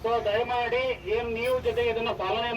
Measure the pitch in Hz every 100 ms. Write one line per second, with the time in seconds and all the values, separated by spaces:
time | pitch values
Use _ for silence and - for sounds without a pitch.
0 | 220 233 208 208 240 247 240 247 262 480
1 | 359 427 240 226 254 254 240 226 240 226
2 | 233 208 185 214 233